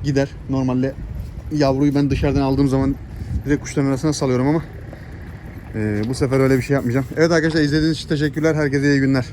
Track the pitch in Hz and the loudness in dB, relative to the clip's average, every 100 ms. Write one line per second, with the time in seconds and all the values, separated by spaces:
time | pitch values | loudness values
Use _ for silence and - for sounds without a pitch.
0 | 143 135 139 - - 135 131 127 135 - | 2 0 0 -4 -4 -2 0 0 -2 -4
1 | - - - - - 151 139 135 147 143 | -10 -8 -10 -10 -6 2 2 4 2 4
2 | 143 131 151 139 135 135 143 135 135 - | 2 2 2 2 2 2 4 4 2 -2
3 | - - - - 131 143 - 151 139 135 | -8 -12 -6 -4 0 -2 0 -2 0 0
4 | 151 143 139 127 135 160 - - - - | 0 0 0 2 2 0 -2 -12 -14 -14
5 | - - - - - - - 110 107 104 | -14 -14 -14 -14 -14 -14 -10 -4 -2 -2
6 | 113 131 143 135 135 131 120 139 120 127 | -2 -2 0 2 4 2 2 0 0 -2
7 | 131 143 165 165 160 160 147 156 156 156 | -2 0 4 4 2 2 2 2 2 -2
8 | - 151 147 151 160 156 147 139 143 143 | -2 -2 0 0 0 2 0 2 2 4
9 | 135 135 117 | 2 0 -2